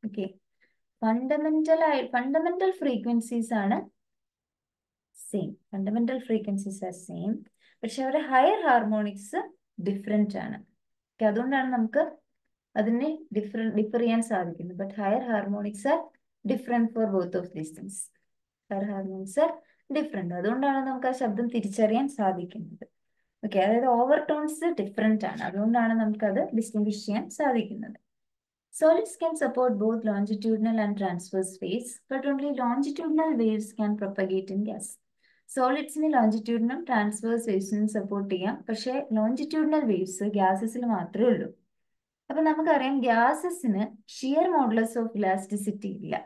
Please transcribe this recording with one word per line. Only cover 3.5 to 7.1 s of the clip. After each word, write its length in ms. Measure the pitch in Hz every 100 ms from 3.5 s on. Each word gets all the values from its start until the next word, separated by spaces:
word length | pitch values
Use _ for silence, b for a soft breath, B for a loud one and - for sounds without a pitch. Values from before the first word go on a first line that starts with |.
| 226
ആണ് 160 | 196 - - _ _ _ _ _ _ _ _ _ _ _ _ - -
same, 200 | 208 160 - _
Fundamental 480 | 196 196 214 233 262 -
frequencies 560 | 220 214 196 196 - 185
are 80 | 180
same, 260 | -